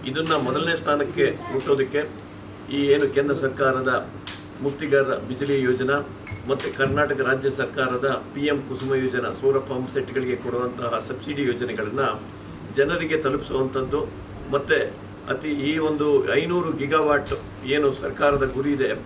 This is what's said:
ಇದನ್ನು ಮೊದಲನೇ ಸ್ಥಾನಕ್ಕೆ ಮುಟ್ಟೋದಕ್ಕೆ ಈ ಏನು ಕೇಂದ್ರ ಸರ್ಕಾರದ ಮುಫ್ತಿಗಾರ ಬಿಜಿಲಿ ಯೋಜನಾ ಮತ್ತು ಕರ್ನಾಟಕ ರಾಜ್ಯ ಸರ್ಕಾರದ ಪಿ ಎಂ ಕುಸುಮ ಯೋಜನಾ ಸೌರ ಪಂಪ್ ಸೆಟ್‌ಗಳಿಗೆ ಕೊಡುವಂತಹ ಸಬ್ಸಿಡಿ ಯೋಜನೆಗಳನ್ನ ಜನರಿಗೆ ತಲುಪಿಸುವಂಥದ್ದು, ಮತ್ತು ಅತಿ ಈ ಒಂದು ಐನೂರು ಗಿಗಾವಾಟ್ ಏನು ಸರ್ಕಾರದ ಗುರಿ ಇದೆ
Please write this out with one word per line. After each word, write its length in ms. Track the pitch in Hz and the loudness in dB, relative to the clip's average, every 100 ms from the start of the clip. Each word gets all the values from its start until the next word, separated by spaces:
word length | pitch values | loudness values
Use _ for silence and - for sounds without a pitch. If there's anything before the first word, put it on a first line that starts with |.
| 131 | -4
ಇದನ್ನು 320 | 147 160 156 | -2 2 2
ಮೊದಲನೇ 360 | 127 139 165 165 | 2 0 0 0
ಸ್ಥಾನಕ್ಕೆ 760 | - 147 135 160 135 - - | 2 2 2 2 2 2 -4
ಮುಟ್ಟೋದಕ್ಕೆ 500 | 131 143 139 135 143 151 - - - - - - 139 | -2 2 2 4 0 -2 -8 -14 -16 -14 -14 -6 0
ಈ 100 | 143 | 4
ಏನು 280 | 139 139 | 6 6
ಕೇಂದ್ರ 220 | 139 143 135 | 2 2 2
ಸರ್ಕಾರದ 720 | 131 131 135 131 131 123 - - - - - - | 0 2 2 2 2 0 -2 -10 -10 -10 -12 -4
ಮುಫ್ತಿಗಾರ 420 | 135 135 151 139 | -4 -2 2 4
ಬಿಜಿಲಿ 580 | 135 135 - 131 143 139 | 4 -2 -4 -4 0 2
ಯೋಜನಾ 460 | 127 127 131 143 143 - - - 120 | 2 2 2 0 -2 -12 -12 -10 -2
ಮತ್ತು 300 | 135 147 - | -2 -2 -2
ಕರ್ನಾಟಕ 440 | - 143 143 135 | 0 2 2 2
ರಾಜ್ಯ 280 | 135 135 135 | 0 2 0
ಸರ್ಕಾರದ 720 | 127 117 107 127 123 135 117 - | -2 -4 -2 0 0 0 -2 -6
ಪಿ 80 | 139 | -2
ಎಂ 200 | 147 139 - | 0 0 -2
ಕುಸುಮ 260 | 127 135 135 | -6 0 0
ಯೋಜನಾ 380 | 127 123 123 | 0 -2 -4
ಸೌರ 240 | - 135 135 | 0 2 2
ಪಂಪ್ 340 | 131 127 127 | 0 -4 -2
ಸೆಟ್‌ಗಳಿಗೆ 440 | 135 127 127 123 123 | -4 -2 -4 -2 -2
ಕೊಡುವಂತಹ 640 | 123 120 120 120 120 113 - | -2 -2 -4 -4 -4 -2 -4
ಸಬ್ಸಿಡಿ 360 | - 135 143 | -8 -6 -2
ಯೋಜನೆಗಳನ್ನ 560 | 135 117 123 107 104 127 123 104 - - - - - 135 | 0 0 -4 -4 -4 0 -2 -2 -10 -14 -14 -14 -4 2
ಜನರಿಗೆ 400 | 147 175 160 156 | 2 2 0 0
ತಲುಪಿಸುವಂಥದ್ದು, 880 | 135 139 - 135 131 135 131 147 - - - - - | 0 -2 -2 -2 0 0 0 -2 -2 -8 -14 -14 -2
ಮತ್ತು 240 | 143 143 147 - - - - - | -2 2 2 2 -6 -14 -14 -6
ಅತಿ 180 | - 156 | -4 -2
ಈ 300 | 143 139 156 | 0 0 2
ಒಂದು 580 | 156 151 151 139 - 127 | 2 2 4 4 4 2
ಐನೂರು 360 | 165 175 160 | 2 0 0
ಗಿಗಾವಾಟ್ 580 | 147 139 156 151 143 139 - - - 127 | -2 2 4 6 4 2 -6 -6 -10 0
ಏನು 260 | 147 143 | 4 4
ಸರ್ಕಾರದ 600 | 131 143 - 143 139 131 | 2 -6 2 4 4 2
ಗುರಿ 180 | 123 143 | 0 0
ಇದೆ 180 | 139 117 - | 2 2 0